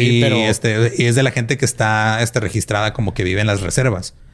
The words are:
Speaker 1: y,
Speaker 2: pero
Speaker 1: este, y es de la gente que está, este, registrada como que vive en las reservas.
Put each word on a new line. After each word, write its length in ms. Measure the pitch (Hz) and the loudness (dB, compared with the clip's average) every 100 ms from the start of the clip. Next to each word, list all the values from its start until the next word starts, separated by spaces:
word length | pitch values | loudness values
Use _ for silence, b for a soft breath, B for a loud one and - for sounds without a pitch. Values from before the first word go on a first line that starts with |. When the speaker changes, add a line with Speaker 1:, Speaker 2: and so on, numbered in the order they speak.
| 120 120 | 2 4
Speaker 1:
y, 40 | |
Speaker 2:
pero 140 | - 113 | 4 2
Speaker 1:
este, 540 | 107 113 117 107 117 - | 0 0 0 2 0 2
y 80 | 120 | 2
es 100 | 120 | 2
de 60 | |
la 80 | 131 | 2
gente 260 | 127 117 131 | 0 -4 -2
que 80 | 123 | -2
está, 560 | - 110 107 110 110 | 0 0 2 0 0
este, 160 | 117 123 | -2 -2
registrada 540 | 98 107 - 104 107 | -4 -4 -2 -2 -2
como 200 | 113 98 | -2 -4
que 100 | - | -2
vive 180 | 90 98 | -2 0
en 60 | 107 | 0
las 140 | 98 | 0
reservas. 540 | 92 - 127 92 - - - | -2 0 0 -2 -6 -16 -18